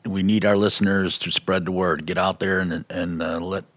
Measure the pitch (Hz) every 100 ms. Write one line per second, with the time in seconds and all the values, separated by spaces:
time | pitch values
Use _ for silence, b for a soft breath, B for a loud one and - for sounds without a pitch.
0 | - 95 95 107 101 101 101 - 98 98
1 | 92 - 87 - - 92 85 92 90 78
2 | 78 90 95 92 95 95 92 82 - 90
3 | 87 82 82 82 87 98 -